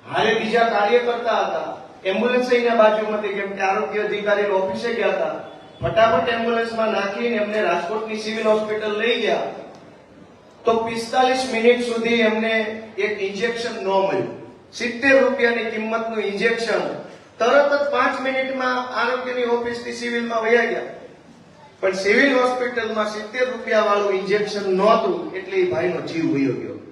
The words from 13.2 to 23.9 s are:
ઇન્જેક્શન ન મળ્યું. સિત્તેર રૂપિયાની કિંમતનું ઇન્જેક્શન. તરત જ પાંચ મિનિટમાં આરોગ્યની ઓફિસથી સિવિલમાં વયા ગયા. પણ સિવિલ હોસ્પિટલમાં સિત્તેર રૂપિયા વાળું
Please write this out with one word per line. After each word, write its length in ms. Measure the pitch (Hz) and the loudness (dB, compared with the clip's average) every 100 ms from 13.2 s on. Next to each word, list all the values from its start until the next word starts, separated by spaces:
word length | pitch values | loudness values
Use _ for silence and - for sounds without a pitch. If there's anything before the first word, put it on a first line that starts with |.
ઇન્જેક્શન 640 | 196 196 233 233 233 190 | -4 -2 -4 -2 -6 -4
ન 40 | 190 | 0
મળ્યું. 400 | 190 196 127 117 - - - - | 2 2 0 -4 -8 -16 -20 -18
સિત્તેર 500 | - 233 240 277 269 | -8 -6 0 4 6
રૂપિયાની 420 | 247 240 233 233 220 | 6 4 2 2 -2
કિંમતનું 540 | 214 220 220 226 214 | -4 -2 -2 -2 -4
ઇન્જેક્શન. 600 | 202 202 233 233 - 196 - - - - - - | -4 0 0 0 0 -2 -2 -8 -12 -18 -20 -2
તરત 420 | 233 285 285 285 | 4 6 6 2
જ 100 | 285 | 2
પાંચ 300 | 247 269 262 | 2 0 0
મિનિટમાં 800 | 262 262 262 262 254 247 214 220 | -2 -2 -2 -2 -2 -2 -4 -2
આરોગ્યની 440 | 240 247 254 247 | -2 -2 -4 -2
ઓફિસથી 500 | 240 233 240 233 240 | 0 0 -2 -6 -8
સિવિલમાં 500 | 233 240 233 233 226 | -6 -4 -4 -2 -2
વયા 220 | 226 240 185 | 2 4 4
ગયા. 160 | - - - - - - - - - - - | -2 -6 -12 -18 -20 -20 -20 -20 -20 -20 -2
પણ 120 | 190 | -2
સિવિલ 480 | 190 196 240 277 254 | 0 2 4 4 4
હોસ્પિટલમાં 720 | 247 247 247 240 220 214 202 | 2 0 -2 -2 -4 -2 -2
સિત્તેર 420 | 208 214 247 254 | -4 -8 -2 -2
રૂપિયા 340 | 233 226 214 | -2 0 2
વાળું 280 | 208 | 4